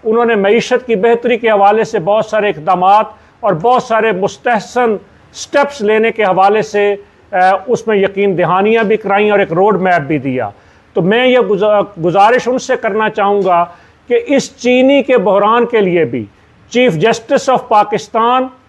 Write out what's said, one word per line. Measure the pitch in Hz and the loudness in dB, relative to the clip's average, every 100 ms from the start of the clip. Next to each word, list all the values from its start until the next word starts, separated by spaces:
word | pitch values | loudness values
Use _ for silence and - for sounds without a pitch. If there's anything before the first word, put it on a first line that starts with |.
उन्होंने | 226 226 233 220 | 0 0 2 2
मईशत | 196 226 - 254 247 | 2 0 0 -4 -2
की | 220 | 0
बेहतरी | 233 233 233 240 | 2 0 0 -2
के | 233 | 0
हवाले | 208 196 214 | 2 2 2
से | 220 220 | -2 -4
बहुत | 160 214 220 | -2 -2 -2
सारे | 214 208 | -2 -2
इकदामात | 156 156 180 185 208 214 - _ _ | -4 -2 0 4 2 0 -10 _ _
और | 220 | -4
बहुत | 170 220 247 247 | -2 0 0 0
सारे | 226 214 | -2 0
मुस्तहसन | 185 196 - 247 226 - 233 240 196 - _ _ | -2 -4 -4 -4 -4 -4 -2 -2 -2 -8 _ _
स्टेप्स | - - 285 285 285 | -18 -4 -2 -2 -2
लेने | 208 220 226 | -2 0 0
के | 226 | 0
हवाले | 208 185 196 214 | 0 2 2 2
से, | 214 208 202 202 202 _ _ | -2 -2 -2 -2 -10 _ _
अ, | 180 185 240 - | 0 2 2 -2
उसमें | 226 - 214 | -4 0 0
यकीन | 190 190 202 170 | 0 0 -2 0
दहानियाँ | 165 180 202 226 | 0 0 2 0
भी | 214 208 | 0 -2
कराईं | 196 196 208 | 0 0 2
और | 202 | 0
एक | 196 | 0
रोड | 160 202 190 | 0 0 2
मैप | 185 175 | 0 0
भी | 139 151 | -2 -4
दिया। | 131 127 107 - _ _ _ | -2 -4 -6 -10 _ _ _
तो | - | -4
मैं | 170 226 254 | 0 2 2
ये | 247 | 2
गुजा-, | 196 202 208 208 202 - | 0 0 2 0 -2 -4
गुजारिश | 165 180 208 254 226 | -2 2 4 2 0
उनसे | 262 - 247 | -4 -2 -4
करना | 226 202 214 | -2 -2 -2
चाहूँगा | 214 202 202 185 175 170 - _ _ _ | 0 0 0 2 0 0 -6 _ _ _
कि | 240 | -2
इस | 233 277 - - | 2 -2 -2 -6
चीनी | 240 247 262 277 | 0 2 4 2
के | 254 254 | 2 0
बहरान | 190 196 208 233 | 2 2 2 0
के | 233 226 | 0 0
लिए | 190 175 | 0 0
भी | 151 127 101 _ _ _ _ | -2 -4 -10 _ _ _ _
Chief | 233 247 165 | 0 0 2
Justice | 214 226 - 277 - | -2 -2 -2 -2 0
of | 247 - | -2 0
Pakistan | 214 208 214 - 226 233 254 262 - | 0 0 -4 -4 -2 0 0 -2 -10